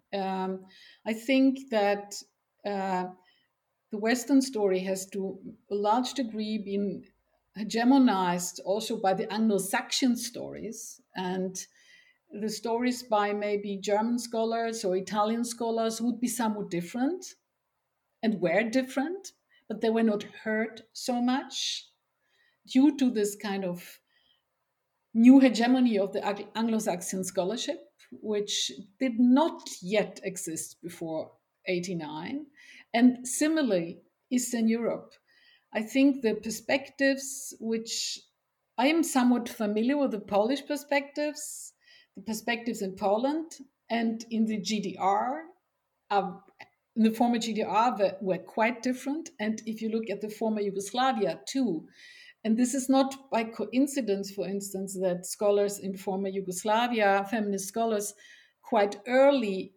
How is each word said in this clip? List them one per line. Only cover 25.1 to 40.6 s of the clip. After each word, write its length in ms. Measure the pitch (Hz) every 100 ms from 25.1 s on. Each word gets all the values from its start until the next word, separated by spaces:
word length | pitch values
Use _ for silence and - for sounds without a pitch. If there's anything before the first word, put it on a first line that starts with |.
new 260 | 226 240 269
hegemony 580 | 262 220 240 262 247 202
of 140 | 196
the 100 | 208
Ang-, 260 | 208 202 -
Anglo-Saxon 720 | 220 226 220 214 175 - 190
scholarship, 560 | 185 - 180 240 277 359 - _ - -
which 500 | 214 208 208 - - 262 - -
did 180 | 262 220
not 440 | 247 269 330 - - -
yet 400 | 180 208 180 -
exist 520 | 196 180 - 160 - -
before 500 | 175 - 165 160 147 _ _ _ -
eighty-nine. 800 | 180 180 170 151 151 185 277 311 _ - - -
And 320 | 233 247 247 -
similarly, 720 | - 302 320 262 185 170 - _ _ -
Eastern 380 | 247 - 233 220
Europe. 440 | 226 226 - - _ _ _ _ _ _
I 100 | 214
think 400 | 220 269 277 269
the 120 | 220
perspectives 1200 | 214 226 - - 277 - - 277 269 - - - -
which 600 | 226 226 226 - - - - _ _ _ _ -
I 80 | 269
am 160 | 330
somewhat 460 | - 269 247 240 226
familiar 480 | - 208 214 240 294
with 160 | 262
the 80 | 208
Polish 440 | - 202 220 277